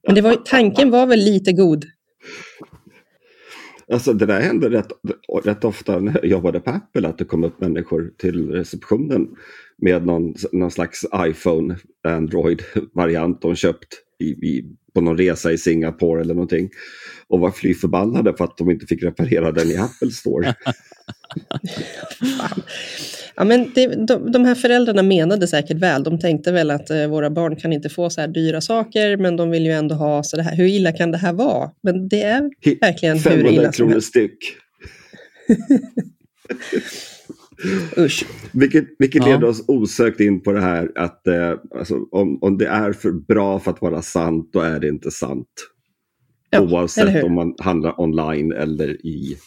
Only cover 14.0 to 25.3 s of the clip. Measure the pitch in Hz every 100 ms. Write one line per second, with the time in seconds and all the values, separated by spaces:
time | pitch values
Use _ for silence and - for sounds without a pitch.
14 | _ _ 80 67 82 67 - - _ -
15 | 85 82 92 82 85 82 87 82 80 82
16 | 85 82 82 85 87 85 95 - - -
17 | - - _ 92 87 - 92 - 90 87
18 | 104 123 107 82 87 - 85 80 - 82
19 | 90 - 82 87 82 80 82 82 120 -
20 | - - - - 87 127 135 - _ -
21 | - - _ - - - 185 - - -
22 | - - 247 262 - 190 - - - -
23 | - - - - 196 240 240 254 254 -
24 | 220 240 233 247 247 247 247 247 233 202
25 | 190 185 160